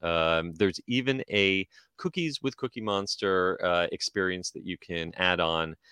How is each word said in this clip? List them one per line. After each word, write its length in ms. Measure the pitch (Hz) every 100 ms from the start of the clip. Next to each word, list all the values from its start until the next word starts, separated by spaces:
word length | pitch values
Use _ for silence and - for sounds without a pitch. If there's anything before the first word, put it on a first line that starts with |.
Um, 500 | 85 82 82 82 85
there's 260 | 80 101 - -
even 380 | 123 127 131 -
a 360 | 101 98 95 95 - _ -
Cookies 460 | 185 185 165 139
with 160 | 135 -
Cookie 240 | 127 -
Monster, 760 | 110 98 98 - 101 95 92 90
uh, 220 | 90 87 87
experience 600 | - - - 92 92 90
that 160 | - -
you 100 | 90
can 360 | - 85 85 85
add 240 | 90 87
on 360 | 82 82 80 80 _